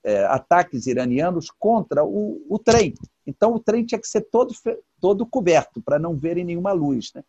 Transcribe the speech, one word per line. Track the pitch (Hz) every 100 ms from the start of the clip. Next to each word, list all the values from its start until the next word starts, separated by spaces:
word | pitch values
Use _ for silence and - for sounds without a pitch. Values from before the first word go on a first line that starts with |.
é, | - 104 98
ataques | 131 - 175 175 131 131
iranianos | 120 127 127 170 170 156
contra | _ 208 226 175 143 156
o, | 202 214 320 302
o | 214
trem. | - 233 180 - - _ -
Então, | - 214 226
o |
trem | 226 226
tinha | 233 220
que | -
ser | 220
todo | - 233 247
fe-, | - 226 - _ _
todo | 180 202 233
coberto, | 262 180 156 - -
pra | - 147
não | 165 151
verem | 160 170 175
nenhuma | 170 190
luz, | 190 143 127 -
né? | 135